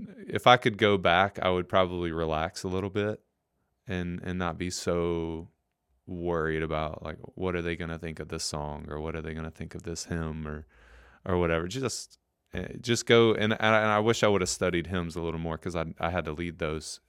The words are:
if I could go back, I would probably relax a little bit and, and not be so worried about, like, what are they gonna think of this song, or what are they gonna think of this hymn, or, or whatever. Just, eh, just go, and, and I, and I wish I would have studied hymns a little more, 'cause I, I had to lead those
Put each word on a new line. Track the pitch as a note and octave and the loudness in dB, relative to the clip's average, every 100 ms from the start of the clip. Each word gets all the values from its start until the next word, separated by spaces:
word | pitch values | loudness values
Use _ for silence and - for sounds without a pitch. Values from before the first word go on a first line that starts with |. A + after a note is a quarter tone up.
| - - - | -10 -14 -8
if | - B2 | 2 6
I | B2 | 6
could | B2+ G2+ | 4 2
go | G#2 G2+ | 4 4
back, | F2 F2 G2+ - | 4 4 4 2
I | F#2 | 0
would | F2+ F2 | 0 2
probably | G2 F2+ F2+ F2 | 2 2 0 -4
relax | E2 D#2+ D#2 E2 - | -2 -2 0 -2 -6
a | F#2+ | -6
little | F#2 G2 | -4 -4
bit | G#2 G#2 A2+ _ _ _ _ _ _ - | -2 -2 -4 _ _ _ _ _ _ -8
and, | F2+ F2 F2 | -6 -4 -6
and | F2 F2+ | -6 -4
not | F2 E2+ | -4 -4
be | F2+ | -6
so | - F#2 F2 E2+ E2+ E2 E2 E2 _ _ _ _ _ - | -4 -2 0 0 -2 -4 -6 -10 _ _ _ _ _ -12
worried | F2 E2+ E2+ D#2+ D#2 | -6 -2 0 0 0
about, | D#2+ D#2 D#2 D#2+ | -2 -2 -4 -6
like, | D#2+ D#2+ - | -12 -12 -14
what | - F#2 | -6 -4
are | F2 | -2
they | E2+ E2+ | -2 -4
gonna | E2 E2 | -6 -8
think | E2 D#2+ | -8 -10
of | D#2 | -8
this | D#2+ | -6
song, | - D#2 D2 D2 D2+ | -6 -4 -6 -8 -8
or | D2 | -6
what | D#2+ | -6
are | D#2+ | -6
they | D#2+ | -6
gonna | D#2 D#2+ | -8 -8
think | - D#2+ | -10 -12
of | E2+ | -10
this | E2 E2 | -10 -8
hymn, | - E2+ D#2+ D#2 D2+ | -6 -4 -4 -6 -8
or, | D2+ - _ - - - _ | -10 -12 _ -20 -20 -20 _
or | - F2+ | -2 2
whatever. | E2+ E2 F2+ | 2 2 0
Just, | B2 B2+ - - _ _ _ _ | -4 -4 -6 -12 _ _ _ _
eh, | F#2 - - | -10 -10 -6
just | A#2 A#2 - | -2 0 8
go, | A#2 A2+ | 8 8
and, | G2+ G#2+ | 6 2
and | A2 A2 | 2 4
I, | A2 | 4
and | G#2+ | 4
I | G#2+ | 4
wish | G#2+ A#2 | 4 4
I | G#2+ | 6
would | G2 | 4
have | F2+ | 2
studied | - F#2 F2 E2+ | 0 2 2 0
hymns | F#2 E2 E2 | -2 -2 -4
a | |
little | E2 E2 | -4 -4
more, | E2 D#2+ | -4 -4
'cause | F#2 E2+ | -4 -4
I, | D#2+ - | -4 -2
I | E2+ | -2
had | F2+ D#2 | 0 -2
to | |
lead | D2+ E2+ D#2+ | -4 -6 -4
those | D#2+ D#2 - - | -4 -4 -8 -14